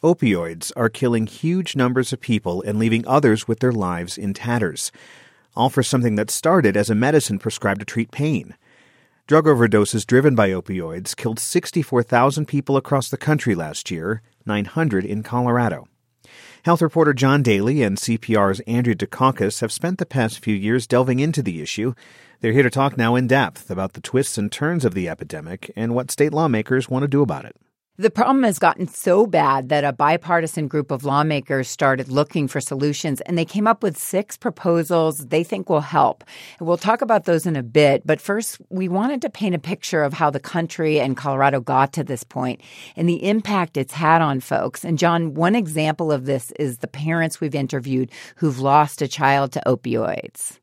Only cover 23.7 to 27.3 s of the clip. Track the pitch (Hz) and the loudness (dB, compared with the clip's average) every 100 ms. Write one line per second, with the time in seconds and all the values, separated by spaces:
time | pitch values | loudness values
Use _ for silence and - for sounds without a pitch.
23.7 | 92 95 - - 127 135 - 104 - 147 | -6 -6 -8 -4 -2 -2 -2 -6 -4 -4
24.7 | 175 127 92 87 78 76 82 78 92 - | 0 -2 -2 -6 -6 -10 -12 -12 -14 -14
25.7 | - 113 117 123 - 147 147 160 113 107 | -8 -4 -2 -4 0 0 2 0 0 0
26.7 | 127 127 127 143 139 135 | 0 0 -2 0 2 2